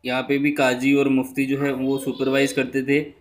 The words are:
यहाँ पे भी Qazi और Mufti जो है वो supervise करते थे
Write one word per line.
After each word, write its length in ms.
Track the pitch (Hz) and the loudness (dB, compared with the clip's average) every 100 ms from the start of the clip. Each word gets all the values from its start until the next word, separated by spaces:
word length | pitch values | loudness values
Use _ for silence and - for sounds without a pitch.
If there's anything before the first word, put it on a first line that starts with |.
यहाँ 180 | 127 127 | -4 -4
पे 140 | 127 143 | 0 0
भी 140 | 143 | 0
Qazi 400 | 147 131 123 135 | 2 0 2 2
और 160 | 139 139 | 4 4
Mufti 340 | 131 127 - 135 | 2 0 -4 -2
जो 160 | 139 | 0
है 120 | 143 | -2
वो 240 | 127 131 135 | -2 -2 -2
supervise 540 | 135 127 135 135 135 | -4 -2 0 2 0
करते 300 | 139 127 135 | 0 -2 -4
थे 220 | 135 143 147 - | 0 0 -2 -14